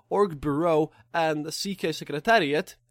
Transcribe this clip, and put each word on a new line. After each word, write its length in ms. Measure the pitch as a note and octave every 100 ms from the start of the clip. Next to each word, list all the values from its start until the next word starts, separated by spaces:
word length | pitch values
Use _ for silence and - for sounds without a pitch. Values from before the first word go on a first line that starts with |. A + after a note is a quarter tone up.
| _
Orgbureau, 840 | F#3 G3+ D3 D3 C#3 F3 D#3 D#3 - _
and 320 | E3+ D#3+ D3+
the 80 | D3+
C 220 | - G3+
K 180 | F#3 E3+
Secretariat 840 | D#3 - C#3+ A3+ A3+ D3 D3 F#3+ - _